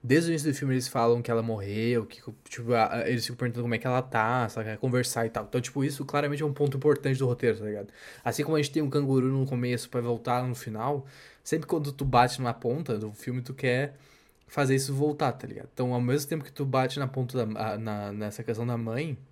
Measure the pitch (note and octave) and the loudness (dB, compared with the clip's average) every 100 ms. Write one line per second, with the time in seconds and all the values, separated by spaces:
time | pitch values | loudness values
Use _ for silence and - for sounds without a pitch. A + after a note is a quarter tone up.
0 | A#2+ D3+ E3+ E3 D3+ C3+ C#3 B2+ B2 B2+ | 6 4 4 0 0 0 0 0 0 2
1 | A#2 A#2+ A#2+ A2+ A2+ G#2+ G2 G#2 A#2 A#2 | 4 4 2 0 0 -4 -4 0 2 2
2 | A2 - - G#2 - - A#2 A#2 A2 A2+ | -2 -12 -16 -16 -16 -8 2 4 4 2
3 | G2+ B2 A2 B2 B2 A#2+ A#2+ A#2 B2+ B2+ | 0 0 -2 -4 -4 -2 -2 0 0 0
4 | B2+ A#2 A2 B2+ A2+ - A2 G#2+ C3 B2 | 0 2 2 2 0 -2 -6 -2 0 2
5 | A#2+ A#2 A#2 A2+ G#2+ B2+ B2 C#3+ C#3 C#3 | 0 0 -2 -2 -2 -4 -2 -2 -2 -2
6 | C#3 D3 D3 C#3+ D3+ C#3 C#3+ C#3 D3 D3 | -2 0 0 -2 -2 0 0 2 4 4
7 | C#3 C3 C3 A#2 A#2+ G#2 G#2+ G#2 G2+ - | 2 2 0 2 2 2 -4 -6 -8 -16
8 | - - - A2+ D3 D#3 C#3 D#3 D3 D3 | -20 -6 -4 -2 0 2 2 0 2 0
9 | C#3 C3 C3 C3+ C3 B2 B2 B2 - B2 | 4 4 4 2 0 0 0 -2 -2 -4
10 | A#2+ A#2 A#2+ B2 B2+ A#2+ - G#2+ B2 D3 | -2 -2 0 0 0 -4 -8 -4 -2 -2
11 | C3+ - - - - D#3+ D3+ E3+ C#3+ C3+ | -6 -20 -20 -18 -2 -2 0 -2 -2 -2
12 | C3+ B2 B2 - B2 A#2 A#2+ B2+ C#3+ A2 | 4 6 6 2 -4 -2 -2 -2 -2 -2
13 | G#2+ G#2 - B2+ B2+ C3+ C3 B2 C#3+ - | -4 -8 -6 -6 -6 -2 2 2 0 -6
14 | - - _ _ _ - C#3 C3+ C3+ C#3 | -20 -20 _ _ _ 0 2 2 2 0
15 | D3+ D3 C#3+ - - G#2+ - - B2+ B2 | 0 2 0 0 -8 -10 -12 -4 0 2
16 | B2 C#3+ C#3 D#3+ - - C#3 C3 C3 C#3+ | 2 2 0 -4 -6 -4 0 2 2 0
17 | C3 C3 B2 C3 A2 G#2+ A2 G#2 A2 G#2 | -4 -2 -2 -2 -2 -2 -4 -4 -4 -4
18 | G#2 G#2 G#2 - - A2+ A#2+ A#2 A2+ A#2 | -4 -4 -6 -6 -6 -2 -2 -2 -2 -4
19 | D#3+ C3+ - | -4 -6 -10